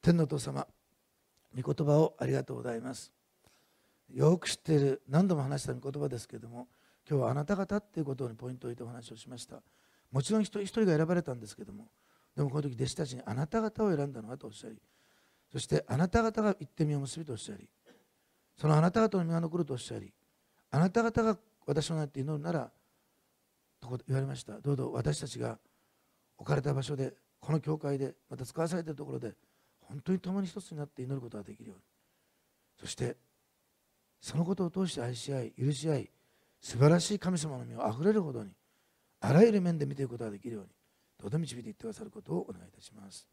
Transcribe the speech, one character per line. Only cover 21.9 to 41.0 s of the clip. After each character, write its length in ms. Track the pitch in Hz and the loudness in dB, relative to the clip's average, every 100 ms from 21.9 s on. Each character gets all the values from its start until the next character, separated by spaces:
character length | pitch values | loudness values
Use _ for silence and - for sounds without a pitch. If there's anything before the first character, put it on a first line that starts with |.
の 60 | 160 | -2
名 40 | |
に 40 | 147 | -4
よ 20 | |
っ 40 | |
て 80 | 139 | -4
祈 160 | 135 151 | -4 -2
る 20 | |
な 120 | 160 | -2
ら」 200 | 170 117 _ _ _ _ _ _ _ _ _ _ _ | -2 -4 _ _ _ _ _ _ _ _ _ _ _
と 200 | 120 123 - | -10 -10 -2
言 80 | 135 | -2
わ 60 | |
れ 60 | 135 | -2
ま 80 | 131 | -6
し 80 | |
た。 160 | - 107 | -10 -6
ど 120 | 139 | -2
う 40 | 139 | 0
ぞ 160 | 123 | 0
私 280 | 123 123 147 | 0 0 0
た 80 | 113 | -4
ち 100 | 120 | -4
が 220 | 120 113 _ _ _ _ _ _ _ _ | -6 -6 _ _ _ _ _ _ _ _
置 100 | - | 0
か 80 | 143 | 0
れ 60 | |
た 120 | 135 | 2
場 80 | 135 | -2
所 140 | 123 143 | -2 -2
で、 200 | 135 - _ _ | -4 -6 _ _
こ 120 | - | -2
の 80 | 156 | 0
教 180 | 151 156 | 0 -4
会 200 | 147 139 | -2 -2
で、 180 | 135 - _ | -2 -6 _
ま 60 | 127 | -12
た 100 | 127 | -10
使 140 | - | -4
わ 80 | 165 | -2
さ 80 | 175 | -2
れ 60 | |
て 60 | 160 | -4
い 20 | |
る 40 | 143 | -8
と 100 | 147 | -6
こ 80 | |
ろ 60 | 131 | -6
で、 160 | 120 - _ _ _ _ | -8 -12 _ _ _ _
本 180 | _ 147 | _ -12
当 100 | - | -2
に 80 | 185 | -2
共 220 | 180 190 | -2 -4
に 60 | 185 | -4
一 140 | 202 | -8
つ 100 | - | -12
に 60 | 156 | -10
な 80 | 147 | -10
っ 20 | |
て 140 | - | -8
祈 100 | 127 | -6
る 80 | 139 | -6
こ 80 | 120 | -6
と 80 | 110 | -12
が 60 | |
で 120 | 98 104 | -12 -16
き 80 | |
る 60 | 110 | -18
よ 60 | 95 | -20
う 20 | |
に、 60 | _ _ _ _ _ _ _ _ _ _ | _ _ _ _ _ _ _ _ _ _
そ 80 | - | -14
し 80 | - | -6
て 220 | 123 120 _ _ _ _ _ _ _ _ _ _ | -6 -6 _ _ _ _ _ _ _ _ _ _
そ 160 | - 143 | -6 -2
の 80 | 170 | 0
こ 100 | 190 | 0
と 100 | 180 | -2
を 40 | |
通 160 | 190 185 | 0 -2
し 80 | - | -2
て 60 | |
愛 140 | 120 123 | -4 -6
し 180 | - | -4
合 100 | 135 | -4
い、 80 | 113 | -4
許 200 | - 127 | -2 0
し 180 | 139 156 | 0 0
合 80 | 147 | 0
い、 140 | - _ _ _ _ _ | -2 _ _ _ _ _
素 180 | - 117 | -10 6
晴 120 | 143 | 8
ら 100 | 175 | 8
し 160 | 170 208 | 4 -2
い 40 | |
神 180 | 175 185 | 0 0
様 200 | 151 131 | -2 -6
の 80 | 120 | -8
実 100 | 117 | -4
を 100 | - | -2
あ 80 | |
ふ 100 | 117 | 2
れ 80 | 175 | 2
る 100 | 214 | 2
ほ 120 | 165 | 0
ど 100 | 123 | -4
に、 80 | 101 - _ _ _ _ _ _ | -8 -14 _ _ _ _ _ _
あ 120 | 107 | 4
ら 100 | 143 | 8
ゆ 80 | 233 | 10
る 100 | 208 | 8
面 160 | 175 165 | 2 0
で 80 | 143 | -2
見 100 | 135 | -2
て 80 | |
い 20 | 135 | -4
く 40 | |
こ 80 | 117 | -4
と 80 | 113 | -8
が 60 | |
で 80 | 101 | -6
き 100 | 123 | -8
る 60 | 110 | -10
よ 60 | |
う 20 | 90 | -12
に、 40 | _ _ _ | _ _ _